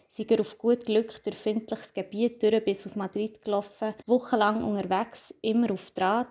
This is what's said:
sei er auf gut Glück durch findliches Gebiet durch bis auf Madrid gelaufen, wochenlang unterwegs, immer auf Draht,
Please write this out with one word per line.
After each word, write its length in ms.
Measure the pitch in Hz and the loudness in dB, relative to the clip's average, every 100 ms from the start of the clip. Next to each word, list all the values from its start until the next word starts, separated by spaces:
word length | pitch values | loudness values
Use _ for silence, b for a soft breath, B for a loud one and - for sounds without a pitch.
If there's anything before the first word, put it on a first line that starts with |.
| B | B
sei 160 | - 220 | -10 2
er 100 | 220 | 2
auf 160 | 214 - | 2 -2
gut 300 | 226 240 240 | 0 0 2
Glück 360 | 214 226 - | 0 0 -6
durch 120 | 214 - | -8 -4
findliches 560 | 214 214 - 226 - | -2 -2 -4 -8 -8
Gebiet 500 | - 190 202 233 233 | -10 -8 -2 -2 2
durch 220 | 214 220 | 2 2
bis 220 | 220 196 190 | 0 -4 -6
auf 100 | 208 | -6
Madrid 480 | 190 202 220 - | -6 -4 -6 -6
gelaufen, 480 | 214 202 202 - 220 208 - | -2 -2 -2 -6 -6 -6 2
wochenlang 580 | 247 - 233 208 220 | 2 4 2 4 2
unterwegs, 720 | 214 202 185 190 233 - - - | 0 -2 0 0 -2 -8 -16 -6
immer 280 | 220 226 233 | 0 2 2
auf 200 | 185 - | 0 -6
Draht, 380 | - 190 226 254 | 0 2 2 -2